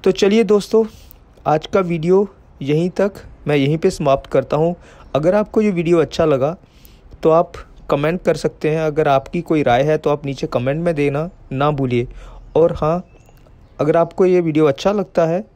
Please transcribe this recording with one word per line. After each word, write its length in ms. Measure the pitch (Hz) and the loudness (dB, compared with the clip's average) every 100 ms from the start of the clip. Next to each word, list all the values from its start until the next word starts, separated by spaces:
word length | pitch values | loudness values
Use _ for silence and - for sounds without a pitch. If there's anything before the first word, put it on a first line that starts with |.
तो 60 | - | 0
चलिए 340 | 185 196 220 | 2 2 2
दोस्तों, 400 | 208 208 - 220 220 - - - _ _ - | 2 0 2 0 0 -6 -20 -20 _ _ -2
आज 200 | 151 - | -2 0
का 140 | - | -2
वीडियो 480 | 180 170 160 190 202 - - - | -2 -4 2 2 0 -8 -20 -12
यहीं 280 | 135 151 180 | -4 -2 -2
तक, 220 | - 196 196 - - - | -2 -4 -4 -20 -14 -2
मैं 100 | 147 | 0
यहीं 220 | 135 160 | 0 0
पे 120 | 190 | -2
समाप्त 400 | - 147 139 - | 0 0 0 0
करता 260 | 139 123 147 | -2 0 0
हूँ। 200 | 165 175 - - - 131 | 0 -2 -12 -20 -6 -2
अगर 180 | 165 | 0
आपको 260 | 202 208 220 | 0 0 0
ये 100 | 214 | 0
वीडियो 280 | 175 165 170 | 0 2 2
अच्छा 260 | 143 - | 2 0
लगा, 320 | 165 135 139 175 - _ - - - - | 0 2 0 -6 -16 _ -20 -20 -20 -2
तो 80 | - | 2
आप 220 | 160 175 - - - - | 2 2 -6 -20 -20 -4
कमेंट 320 | 151 151 175 | -2 0 -2
कर 120 | - | -2
सकते 360 | 156 156 - 156 | -2 -4 -4 -4
हैं। 100 | 160 | -2
अगर 280 | 156 147 151 | -2 0 2
आपकी 320 | 135 - 175 | 2 0 -8
कोई 220 | 165 160 | -2 0
राय 200 | 143 - | 2 2
है, 160 | 143 156 | 2 0
तो 120 | 151 | 0
आप 160 | 143 143 | -2 -4
नीचे 200 | 135 156 | -8 -4
कमेंट 380 | 123 127 147 | -4 -2 -2
में 100 | 175 | -2
देना 360 | 156 143 139 165 - - | -2 -2 -2 -8 -12 -10
ना 180 | 165 147 | -2 -2
भूलिए। 380 | 147 131 120 123 - - - - 151 | 0 -2 -2 -4 -10 -20 -20 -4 2
और 160 | 170 | 2
हाँ, 340 | 170 151 175 - - - - - - - - | 2 -2 -2 -6 -20 -20 -20 -20 -20 -20 -6
अगर 160 | 147 165 | 0 2
आपको 300 | 165 - 185 | 0 0 2
ये 140 | 180 | 2
वीडियो 260 | 165 151 156 | 0 2 2
अच्छा 260 | 135 190 | 2 -2
लगता 340 | 208 185 - 165 | -2 -2 -2 0
है 180 | 175 214 | -2 -6